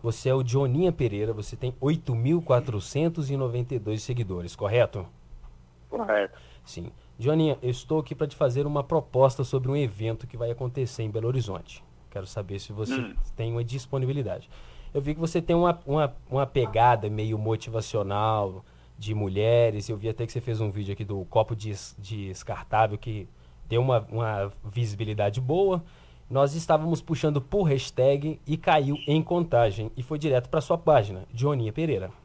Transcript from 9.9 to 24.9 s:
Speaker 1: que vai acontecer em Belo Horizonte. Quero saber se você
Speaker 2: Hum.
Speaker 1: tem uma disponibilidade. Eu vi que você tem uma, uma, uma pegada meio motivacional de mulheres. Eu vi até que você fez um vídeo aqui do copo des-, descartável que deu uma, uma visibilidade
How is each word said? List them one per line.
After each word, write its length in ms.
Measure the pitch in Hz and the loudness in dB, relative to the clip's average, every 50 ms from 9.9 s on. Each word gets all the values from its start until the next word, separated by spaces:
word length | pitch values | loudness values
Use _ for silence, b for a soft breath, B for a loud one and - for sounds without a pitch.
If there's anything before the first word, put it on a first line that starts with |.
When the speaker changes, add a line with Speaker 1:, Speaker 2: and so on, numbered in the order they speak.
| 95 98 110 113 113 110 - | -2 -4 -4 -4 -4 -4 -8
Speaker 1:
que 100 | 123 - | -12 -8
vai 140 | 110 117 117 | -6 -4 -4
acontecer 520 | 117 123 131 123 123 143 131 120 - - | -4 -4 -6 -6 -4 -4 -6 -4 -4 -6
em 80 | 113 107 | -6 -4
Belo 160 | 104 113 110 | -4 -2 -2
Horizonte. 560 | 120 131 131 113 104 92 87 - - - - - - - - - - | 0 0 0 -2 -2 -6 -8 -10 -14 -18 -20 -20 -20 -20 -20 -20 -12
Quero 160 | - 101 95 | -12 -12 -10
saber 320 | 92 - 110 98 92 101 98 | -8 -8 -8 -8 -6 -8 -10
se 140 | - - | -10 -10
você 220 | 104 107 110 110 131 | -8 -6 -4 -2 -2
Speaker 2:
Hum. 200 | 131 120 101 - - - - - | -4 -4 -4 -2 -2 -2 -2 -2
Speaker 1:
tem 160 | - 113 113 | -4 -4 -2
uma 120 | 117 117 120 | -2 -2 -4
disponibilidade. 840 | 113 127 139 - - - 135 131 123 139 143 123 101 87 - - - B B B B B B B B - | -4 -6 -8 -8 -4 -4 -2 -2 -2 -2 -2 -2 -4 -4 -6 -8 -14 B B B B B B B B -4
Eu 60 | 143 | -4
vi 140 | 135 147 151 | -2 -2 -2
que 60 | 156 | -2
você 220 | 165 160 - 175 | -2 0 0 -2
tem 120 | 170 - 170 | 2 4 4
uma, 240 | 170 175 175 165 170 - | 6 6 4 2 0 -2
uma, 300 | 135 139 156 151 139 - - - - | 0 2 2 2 0 -2 -10 -10 -4
uma 160 | 127 139 139 | 0 0 0
pegada 640 | 127 - 139 120 - - 110 120 123 120 110 120 107 | 0 2 0 0 2 4 6 6 6 6 4 2 -4
meio 280 | 107 110 110 110 110 107 | -2 -2 -2 -2 -2 -2
motivacional 1300 | 107 110 113 110 - 120 113 113 107 - - 110 98 98 101 104 107 110 110 107 104 95 92 95 b b b b b b b - | 0 0 -2 -2 -4 -4 -4 -4 -4 -2 -2 -2 0 0 0 0 2 2 2 2 0 -2 -4 -10 b b b b b b b -12
de 160 | 104 107 110 | -6 -4 -2
mulheres. 760 | 107 104 95 95 101 107 113 120 120 117 113 107 104 98 - | -2 -2 0 0 2 4 6 6 6 6 4 2 -2 -6 -6
Eu 80 | 113 | -8
vi 120 | 101 107 113 | -6 -4 -6
até 180 | 110 - 117 | -4 -4 -6
que 60 | 110 | -4
você 80 | - 127 | -4 -6
fez 200 | - - 117 110 | -4 -4 -2 -2
um 100 | 113 104 | -2 -2
vídeo 220 | 95 104 101 95 | -2 -4 -6 -6
aqui 120 | 98 - 107 | -6 -6 -6
do 200 | 98 104 98 90 | -6 -6 -6 -6
copo 280 | - - 113 110 - 117 | 2 2 2 2 2 -2
des-, 400 | 107 104 107 101 98 - - - - | -6 -6 -8 -8 -8 -10 -16 -16 -16
descartável 960 | 101 95 113 104 98 95 92 - - - 104 - - - - 107 110 107 104 | -12 -10 -8 -8 -8 -10 -10 -12 -10 -10 -10 -10 -6 0 2 4 4 2 2
que 320 | 101 - 117 110 104 92 - b b b b b b - | -6 -8 -8 -8 -8 -10 -12 b b b b b b -8
deu 160 | - 113 120 | 0 0 2
uma, 240 | 127 135 123 113 107 - | 4 4 2 2 0 -2
uma 420 | 110 113 117 110 107 101 98 101 - - - | -4 -2 -2 -2 0 -2 -2 -4 -6 -10 -14
visibilidade 760 | 107 98 120 120 107 | -6 -2 -2 -2 -2